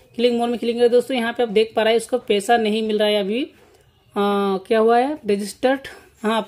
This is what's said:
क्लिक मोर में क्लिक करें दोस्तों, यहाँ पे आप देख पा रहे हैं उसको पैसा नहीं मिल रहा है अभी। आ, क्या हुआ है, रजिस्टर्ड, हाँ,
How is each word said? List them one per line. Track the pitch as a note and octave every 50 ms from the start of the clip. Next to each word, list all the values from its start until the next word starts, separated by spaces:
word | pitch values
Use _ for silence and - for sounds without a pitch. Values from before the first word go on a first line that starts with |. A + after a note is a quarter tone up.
| _ _ -
क्लिक | A#3 A#3 B3 A#3+
मोर | A#3 A#3 A#3+
में | A#3+ G#3+
क्लिक | A3+ A#3 A3+
करें | A#3+ A#3+ A#3
दोस्तों, | A#3+ B3 A#3+ - C4
यहाँ | A#3+ A3+ A#3 A#3
पे | - B3
आप | A3
देख | F#3+ A3 A3+ A3 -
पा | A3+ G#3+
रहे | A3 A#3
हैं | A3
उसको | A3+ - B3+ B3
पैसा | - - G#3 G3+ G3 A#3 A#3+ A#3
नहीं | A3 G#3 G#3+ A3 A3
मिल | G#3+ G#3+ G#3
रहा | G#3+
है | G#3 G#3 G#3
अभी। | G3 F#3+ A3 C4 E4
आ, | - - _ _ _ _ _ _ _ _ _ _ _ - G#3 G3+ G3+ G3+ G3+ G3+ G3 F#3+ F3+
क्या | - - A3+ A3
हुआ | A3 A3+ A#3
है, | A#3+ B3+ C#4+ D4+ - -
रजिस्टर्ड, | G#3 G3+ G3+ G#3 G3 - _ - B3+ C#4 C4+ - - - - - - _ _ -
हाँ, | G#3+ A3+ A3 G#3